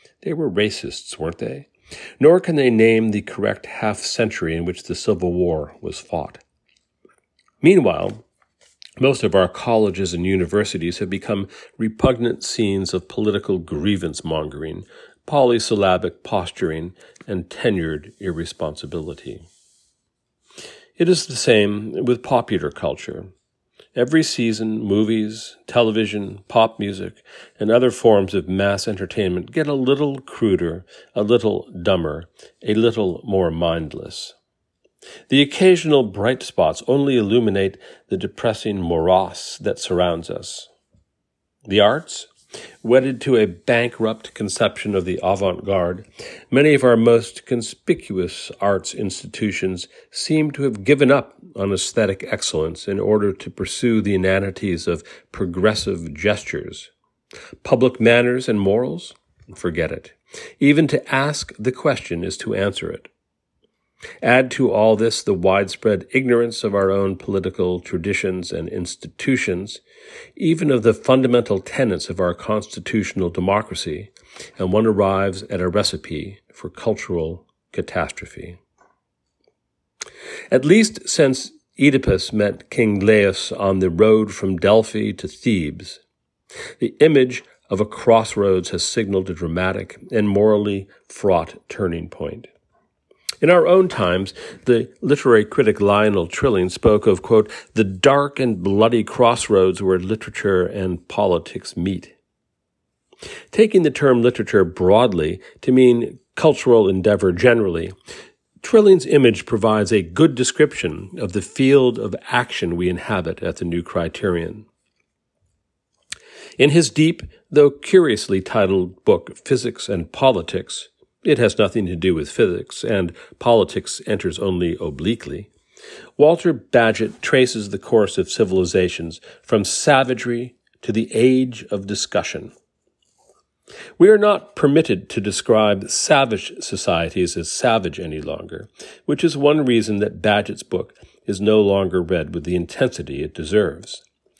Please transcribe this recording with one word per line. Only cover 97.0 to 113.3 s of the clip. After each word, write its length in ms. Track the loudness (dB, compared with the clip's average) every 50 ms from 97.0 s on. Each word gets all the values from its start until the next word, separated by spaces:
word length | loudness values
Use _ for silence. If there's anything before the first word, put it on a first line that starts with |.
| 4
of, 160 | 2 2 2 2
quote, 260 | 2 4 4 4 2 -2 -18 -18 _ -2
"the 100 | 0 0
dark 560 | 0 0 2 4 4 6 4 2 0 -2 -2
and 240 | -2 -2 -2 -2 -2
bloody 400 | 0 2 4 4 4 4 2 -2
crossroads 760 | -2 0 2 4 4 4 2 0 2 4 4 4 4 2 0
where 200 | 0 0 0 0
literature 640 | 0 -4 -6 -6 -8 -10 -10 -4 -2 0 2 2 0
and 400 | -2 -2 -4 -4 -4 -4 -6 -10
politics 680 | -8 -4 0 0 2 2 0 -2 -6 -14 -14 -14 -12 -8
meet." 400 | -6 -4 -4 -4 -6 -8 -14 _ _ _ _ _ _ _ _ _ _ _ _ _ _ _ _ _ _ _ _ _ -20 -20 -18 -18 -18 -20 _ 2
Taking 320 | 2 2 4 4 4 4
the 80 | 2 2
term 300 | 2 2 4 4 4 4
literature 420 | 2 2 0 -2 0 2 2 2
broadly 760 | 2 0 0 2 4 6 6 4 4 2 0 -2 -2 -4 -8 -12 -20 -20 _
to 100 | -2 2
mean 480 | 4 6 8 6 6 4 0 -6 -8 -14 _ _ -6
cultural 540 | 0 2 2 2 2 4 4 6 6 6 4
endeavor 420 | 2 2 2 2 2 2 2 0
generally, 640 | 0 2 4 4 4 4 2 0 -2 -4 -6 -8 -12 _ _ -20 -20 -20 -20 -20 _ _ _ _ _ _
Trilling's 460 | -4 2 4 6 8 8 6 6 4
image 400 | 4 2 4 4 4 2 2 -4
provides 460 | -6 -4 0 0 2 2 0 0 0 0
a 100 | 0 0
good 320 | 0 0 2 2 2 2
description 760 | 0 -4 -2 0 2 2 2 0 -2 -8 -8 -8 -10 -14 -14 -12
of 160 | -10 -8 -6 -6
the 100 | -6 -8
field 540 | -6 -4 0 2 4 4 6 4 4 0
of 200 | -2 -4 -8 -8 -10 -8 -4
action 440 | -2 -2 -2 -4 -6 -6 -4 -4 -2
we 140 | -2 -2 -2
inhabit 520 | -2 -4 -6 -6 -4 -4 -4 -6